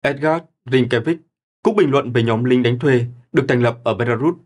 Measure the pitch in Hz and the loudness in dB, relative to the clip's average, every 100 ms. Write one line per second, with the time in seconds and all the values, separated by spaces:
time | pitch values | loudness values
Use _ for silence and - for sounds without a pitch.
0 | 143 135 151 165 170 _ - 131 120 123 | -4 -2 -2 -2 -6 _ -2 -2 0 -2
1 | 120 170 _ _ _ _ 214 208 156 139 | -2 -6 _ _ _ _ 0 2 2 2
2 | 123 120 113 113 123 127 117 120 147 123 | 0 0 0 0 2 2 2 0 2 2
3 | 120 - _ 156 131 127 120 - - 104 | 0 -10 _ -4 0 0 0 0 -4 -2
4 | 117 113 147 175 | -2 -2 -2 -4